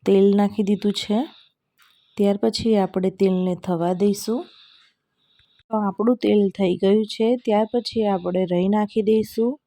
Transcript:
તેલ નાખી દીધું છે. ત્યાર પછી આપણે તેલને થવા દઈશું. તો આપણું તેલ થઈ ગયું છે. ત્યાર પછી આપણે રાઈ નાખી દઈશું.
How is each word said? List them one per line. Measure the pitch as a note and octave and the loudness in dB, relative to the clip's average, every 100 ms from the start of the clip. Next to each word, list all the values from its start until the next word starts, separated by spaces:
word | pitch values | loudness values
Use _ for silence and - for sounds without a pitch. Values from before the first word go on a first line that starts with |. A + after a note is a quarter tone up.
તેલ | - G3 G3 | 2 4 4
નાખી | G3+ G3+ G#3 | 4 0 0
દીધું | G3 G3+ G#3 | -2 0 -2
છે. | G3 - G#3+ D#4+ - _ _ _ _ _ _ _ - | -4 -4 -4 -4 -12 _ _ _ _ _ _ _ -2
ત્યાર | G3+ G3+ | 0 2
પછી | A3+ A3 A3+ | -2 -2 0
આપણે | G#3 F#3 F#3+ F#3+ | 2 2 -2 -4
તેલને | F#3+ G3 F#3 F#3 | 0 0 2 -2
થવા | F3+ - E3+ E3+ | -4 -4 -2 -2
દઈશું. | F3+ G3+ G3+ - A#3+ - _ _ _ _ _ _ _ _ _ _ _ _ | 0 0 0 -4 -6 -8 _ _ _ _ _ _ _ _ _ _ _ _
તો | G#3+ | -4
આપણું | G3+ F#3+ A3+ B3 | -4 0 0 2
તેલ | G#3 G#3 G3 | 2 2 2
થઈ | - F#3+ | 0 -2
ગયું | F3+ G3 G#3+ | 0 2 2
છે. | G#3+ - A3 | 0 -2 -2
ત્યાર | B3 A#3 G#3 | 0 0 0
પછી | G#3+ A#3+ A#3 A3+ | 0 -4 -4 -2
આપણે | G#3 F#3+ F3+ F3+ | 0 -2 -2 -2
રાઈ | F3+ F3 F#3 | 0 0 2
નાખી | G#3+ G#3 A3+ | 0 0 -2
દઈશું. | G#3 A3 G#3+ - A#3 D4 | 2 2 0 -2 -2 -4